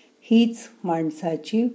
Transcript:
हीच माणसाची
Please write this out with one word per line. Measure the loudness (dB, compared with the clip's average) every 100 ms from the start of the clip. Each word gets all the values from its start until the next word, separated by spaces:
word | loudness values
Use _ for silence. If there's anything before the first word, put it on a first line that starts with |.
| _ _
हीच | 2 4 4 0 -16 -10
माणसाची | -4 -2 -2 -4 -6 -6 -2 -2 -2